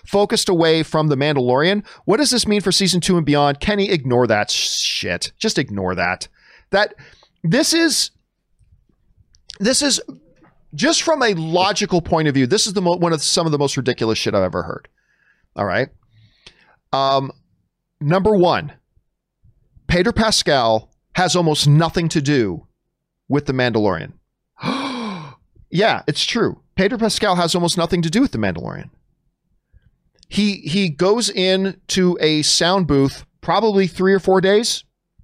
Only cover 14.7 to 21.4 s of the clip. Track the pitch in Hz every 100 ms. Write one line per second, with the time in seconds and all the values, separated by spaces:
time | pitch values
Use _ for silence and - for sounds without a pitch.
14.7 | - - _ _ _ _ _ _ - 101
15.7 | 92 139 - _ _ _ _ - _ _
16.7 | _ _ 135 135 135 135 - _ _ _
17.7 | _ _ _ 147 180 196 208 175 120 139
18.7 | - _ _ _ _ _ _ _ _ _
19.7 | _ - 175 185 - 220 208 - 143 117
20.7 | 110 - _ _ - 180 180